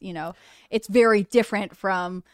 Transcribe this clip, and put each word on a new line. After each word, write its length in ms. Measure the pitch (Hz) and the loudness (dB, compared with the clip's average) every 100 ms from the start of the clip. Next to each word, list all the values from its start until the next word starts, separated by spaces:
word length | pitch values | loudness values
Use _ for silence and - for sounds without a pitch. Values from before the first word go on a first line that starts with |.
you 100 | 190 | -12
know, 220 | 165 165 - - - _ | -10 -10 -12 -20 -20 _
it's 200 | 220 - | -6 0
very 340 | 240 226 208 | 4 4 4
different 500 | 190 240 220 208 196 - | 2 0 0 -2 -8 -6
from 440 | 190 185 180 185 - | -4 -2 -4 -10 -16